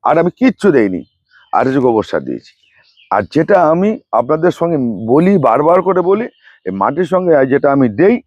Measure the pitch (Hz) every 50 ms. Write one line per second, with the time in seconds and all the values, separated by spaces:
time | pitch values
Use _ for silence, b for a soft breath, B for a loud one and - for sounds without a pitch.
0 | - 120 147 165 170 180 - _ 247 262 - _ - 202 151 127 107 98 92 82
1 | - _ _ _ _ b b b b b - 101 120 131 131 139 123 127 117 107
2 | 98 - - 78 67 64 64 57 _ - _ _ _ b b b b b _ _
3 | - _ - 101 104 - - 156 160 - 202 185 170 151 160 175 190 214 220 -
4 | _ _ - 113 120 127 156 160 165 185 - - 170 170 165 143 127 120 110 90
5 | 113 110 127 151 175 190 202 185 131 120 113 131 135 160 175 190 170 185 190 185
6 | 175 180 196 214 240 247 _ b b b b b b - 92 98 95 123 143 160
7 | 185 - 185 180 185 175 160 139 135 131 131 139 143 143 139 139 135 117 101 104
8 | 170 202 247 233 -